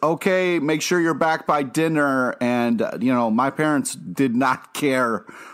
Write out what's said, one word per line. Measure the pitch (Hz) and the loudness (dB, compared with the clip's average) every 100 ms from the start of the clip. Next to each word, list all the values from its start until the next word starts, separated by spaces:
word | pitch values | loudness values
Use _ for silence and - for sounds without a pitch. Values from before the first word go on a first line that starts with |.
"Okay, | 151 165 196 185 180 170 | 0 0 2 2 2 0
make | 147 156 | 0 -2
sure | - 175 | 0 2
you're | 165 | 2
back | 139 160 160 - | 2 0 0 0
by | 147 | 0
dinner." | 135 156 160 156 143 131 127 - | 0 0 0 2 2 2 0 -2
And, | 120 123 120 113 | 0 0 0 0
uh, | 110 - | -2 -2
you | 123 | 0
know, | 123 117 | 2 2
my | 110 135 | 0 0
parents | 131 156 143 - | 0 0 0 -2
did | - - - 135 117 | -8 -8 -2 0 2
not | 131 127 - | 0 -2 -6
<laughs> | - | -4
care | 143 131 120 104 - - - | 0 2 0 -2 -6 -18 -20